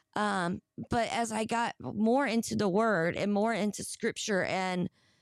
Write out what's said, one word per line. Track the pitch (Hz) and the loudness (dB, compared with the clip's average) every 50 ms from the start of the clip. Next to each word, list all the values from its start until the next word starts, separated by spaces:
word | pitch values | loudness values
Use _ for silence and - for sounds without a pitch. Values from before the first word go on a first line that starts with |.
| _ _ - | _ _ -4
Um, | 202 208 208 202 190 175 170 180 - - _ _ - - - | -2 0 0 0 0 0 -2 -2 -4 -8 _ _ -12 -6 -2
but | - 233 220 - - | 0 0 0 0 0
as | 226 233 226 | -2 -2 -2
I | 220 220 220 | -2 -2 -2
got | 220 233 233 240 - - - | -2 0 0 -2 -2 -4 -8
more | - 127 - 202 214 220 240 269 285 | -8 -6 -2 2 4 4 4 4 2
into | 214 226 233 220 - 220 | 2 0 0 -2 -2 0
the | 208 208 | 0 2
word | 190 170 208 226 226 202 165 165 175 - | 2 4 4 4 4 4 2 2 2 0
and | - 196 202 | 0 0 0
more | 202 202 214 226 226 | 2 2 2 0 0
into | 180 208 208 - - - | 0 -2 -2 -2 -6 -8
scripture | - - - - 226 - - - - 202 180 - | -10 -8 -4 -4 -4 -4 -4 -2 0 0 0 0
and | - 165 190 185 185 180 180 180 185 _ _ _ _ _ _ | 0 -2 -2 -2 -2 -2 -2 -2 -4 _ _ _ _ _ _